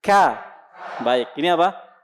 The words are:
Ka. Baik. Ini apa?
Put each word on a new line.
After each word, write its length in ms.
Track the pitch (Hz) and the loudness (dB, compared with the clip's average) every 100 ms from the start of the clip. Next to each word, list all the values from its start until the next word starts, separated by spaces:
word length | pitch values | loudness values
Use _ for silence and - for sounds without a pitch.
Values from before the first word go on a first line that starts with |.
Ka. 400 | - 202 170 110 - - _ - - - | 4 4 4 0 -12 -20 _ -20 -16 -8
Baik. 320 | 120 123 117 - | -2 -2 -2 -6
Ini 160 | 165 | -2
apa? 240 | 170 175 - - _ | 2 0 -2 -20 _